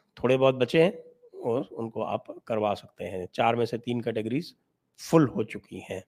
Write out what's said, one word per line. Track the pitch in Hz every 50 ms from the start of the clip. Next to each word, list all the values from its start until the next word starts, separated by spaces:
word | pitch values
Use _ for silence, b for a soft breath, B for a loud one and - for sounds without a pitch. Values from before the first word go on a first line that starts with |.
| _ _ _ - -
थोड़े | 120 131 131
बहुत | 131 135 131
बचे | 127 123 117 - 165 160
हैं | 185 - - - - - _ _ _ - -
और | - 120 117 127 -
उनको | - - - 113 113 107 - 107
आप | - 101 113 - - 302 359 - -
करवा | 120 107 107 104 101
सकते | - - - _ - 95
हैं। | 92 98 95 90 - -
चार | - 120 117 117
में | 120 117
से | 110 - 117
तीन | - - 120 120
categories | 113 120 110 113 107 110 117 139 - - - _ _ _ _ _ _ _ _ - - -
full | - 165 156 123
हो | - 101 110
चुकी | - - 101 - _ - 95
हैं। | - - 95 92 -